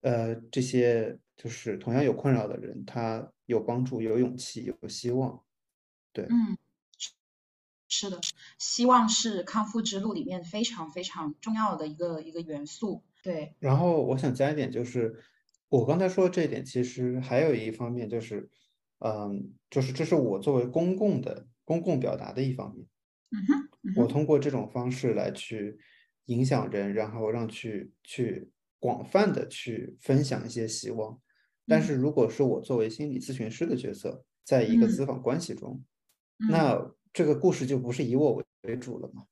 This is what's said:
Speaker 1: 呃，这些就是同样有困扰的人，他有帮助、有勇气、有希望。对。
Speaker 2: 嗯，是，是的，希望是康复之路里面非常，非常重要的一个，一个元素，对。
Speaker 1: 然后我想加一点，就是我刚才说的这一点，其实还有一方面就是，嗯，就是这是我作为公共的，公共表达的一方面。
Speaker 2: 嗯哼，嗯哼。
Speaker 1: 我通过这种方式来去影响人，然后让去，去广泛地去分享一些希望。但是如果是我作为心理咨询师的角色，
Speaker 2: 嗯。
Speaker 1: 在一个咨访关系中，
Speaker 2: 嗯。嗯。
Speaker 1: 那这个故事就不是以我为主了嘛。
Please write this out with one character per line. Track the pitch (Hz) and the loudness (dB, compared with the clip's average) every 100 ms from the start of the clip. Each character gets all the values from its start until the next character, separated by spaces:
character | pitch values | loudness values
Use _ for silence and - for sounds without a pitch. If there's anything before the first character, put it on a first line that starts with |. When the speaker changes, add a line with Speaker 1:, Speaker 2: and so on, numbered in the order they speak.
Speaker 1:
呃， | 135 120 113 113 - | 2 0 0 -4 -6
这 | - | -4
些 | 127 127 120 117 110 - _ _ | 0 4 4 4 0 -6 _ _
就 | 117 | -12
是 | - 117 98 | -10 -6 -6
同 | 120 | 0
样 | 123 | 2
有 | 143 | 2
困 | 107 143 | 2 4
扰 | 120 107 | 4 2
的 | - | -6
人， | 107 - - | -10 -12 -10
他 | 120 113 113 123 _ - | -4 -4 -4 -8 _ -2
有 | 117 | 0
帮 | 107 120 127 | 0 -2 -2
助、 | 127 | -2
有 | 110 113 | 0 2
勇 | 123 127 | 2 0
气、 | - - - | -10 -10 -10
有 | - 143 | -10 -10
希 | - 120 | -8 -2
望。 | 123 131 - _ _ _ _ _ _ _ | -2 -2 -6 _ _ _ _ _ _ _
对。 | - - | -10 0
Speaker 2:
嗯， | 240 214 190 _ _ _ _ | 2 2 -2 _ _ _ _
是， | - _ _ _ _ _ _ _ _ | -14 _ _ _ _ _ _ _ _
是 | - 202 | -6 -4
的， | 175 - - - _ | -6 -8 -10 -20 _
希 | - - 240 | -6 2 6
望 | 247 220 | 8 6
是 | 226 233 196 | 2 0 -2
康 | 175 220 208 | -2 -2 -2
复 | 233 | -2
之 | 220 196 | -2 -2
路 | 214 | -4
里 | 185 | -4
面 | 151 180 | -4 -6
非 | 170 208 | -6 -4
常， | 233 185 160 | -4 -4 -10
非 | 180 | -8
常 | 185 170 156 151 | -10 -6 -8 -6
重 | 220 220 | -4 0
要 | 214 165 | 0 -2
的 | 156 | -6
一 | 151 | -4
个， | 175 160 | -4 -4
一 | 156 | -8
个 | 170 | -10
元 | 165 147 147 | -8 -8 -8
素， | - 220 - _ _ | -8 -6 -6 _ _
对。 | 190 165 151 _ | -8 -6 -8 _
Speaker 1:
然 | 139 139 | 2 4
后 | 175 160 | 4 2
我 | 131 131 | 2 0
想 | 135 | 0
加 | 123 139 | 2 0
一 | 151 | 2
点， | 117 | -2
就 | 113 | -4
是 | 120 127 113 113 _ _ _ _ _ | -4 -2 -2 -4 _ _ _ _ _
我 | 135 | 2
刚 | 117 165 | 4 4
才 | 185 | 4
说 | 185 180 | 4 4
的 | |
这 | 180 | 4
一 | 151 | 0
点， | - | -2
其 | 131 131 | -4 -2
实 | 123 - 127 127 | -2 -2 -2 -2
还 | 127 123 | 0 2
有 | 160 120 | 4 2
一 | 110 | -2
方 | 110 120 | -4 -4
面 | 123 110 | -4 -4
就 | 117 | -4
是， | 113 104 - _ _ _ _ _ | -4 -8 -10 _ _ _ _ _
嗯， | 113 107 104 101 - - _ | -4 -2 -4 -6 -8 -14 _
就 | 139 | 0
是 | 131 | 0
这 | 127 156 | -2 2
是 | 165 | 4
我 | 123 98 | 4 0
作 | 147 135 | 2 2
为 | 123 | 2
公 | 160 175 185 | 2 2 2
共 | 208 147 | 2 2
的， | - - - _ | -2 -8 -12 _
公 | _ 165 | _ 0
共 | 175 147 | 2 0
表 | 131 - | 0 -2
达 | - | -6
的 | - | -2
一 | 135 | -2
方 | 127 - | -2 -8
面。 | - - _ _ _ _ | -12 -18 _ _ _ _
Speaker 2:
嗯 | 208 196 | -4 2
哼， | 277 285 _ | 2 2 _
嗯 | - | -4
哼。 | 202 | 2
Speaker 1:
我 | - | 2
通 | 143 151 | 2 4
过 | 147 | 4
这 | 139 | 4
种 | 131 104 | -2 -4
方 | 127 123 | -4 -4
式 | 127 123 | -2 0
来 | 104 98 | 0 -2
去 | 104 - 110 104 - _ _ _ _ - | -4 -10 -8 -8 -10 _ _ _ _ -4
影 | 120 131 | 0 2
响 | 135 104 | 2 0
人， | 101 101 | -2 -2
然 | 101 107 | -2 -4
后 | 113 110 | -4 -2
让 | 117 110 | -2 -4
去， | - 117 104 - _ | -8 -8 -8 -10 _
去 | - - 117 - - _ _ _ | -16 -4 -4 -4 -10 _ _ _
广 | 123 - - | -4 -4 0
泛 | 190 208 | 2 4
地 | 147 - | 2 -4
去 | - - 110 - - | -8 -8 -8 -8 -14
分 | - 135 | 2 2
享 | 143 113 110 | 2 -2 -4
一 | |
些 | 117 113 | -6 -4
希 | 113 107 | -6 -8
望。 | 113 107 110 _ _ _ _ - | -6 -6 -8 _ _ _ _ 2
但 | 220 | 4
是 | - 139 | 4 2
如 | 139 | 2
果 | 147 110 | 4 2
是 | - | 4
我 | 135 - | 2 2
作 | - 127 | 0 0
为 | 113 | 0
心 | 110 147 | -2 -6
理 | 131 | -6
咨 | - | -8
询 | 131 110 | -6 -6
师 | 113 165 | -4 -2
的 | 123 | -2
角 | 123 | -4
色， | 101 - | -8 -8
Speaker 2:
嗯。 | - _ _ | -10 _ _
Speaker 1:
在 | - 131 | 2 4
一 | 113 117 | 6 6
个 | 113 | 6
咨 | - 139 | 4 -2
访 | 123 | -2
关 | 120 143 | 0 -2
系 | 175 | -4
中， | - - 139 - _ _ _ _ _ | -8 -10 -12 -16 _ _ _ _ _
Speaker 2:
嗯。 | 220 | 2
嗯。 | |
Speaker 1:
那 | 165 147 98 - - _ | 4 4 4 -2 -12 _
这 | - 156 | 0 2
个 | 143 | 4
故 | - | 4
事 | - 131 | 2 0
就 | 135 | -2
不 | 123 | -2
是 | 123 | -2
以 | 127 127 | 0 4
我 | 151 - - _ | 4 2 -4 _
为 | - 117 | -8 -8
主 | 123 113 | -8 -10
了 | - | -12
嘛。 | 101 - | -14 -20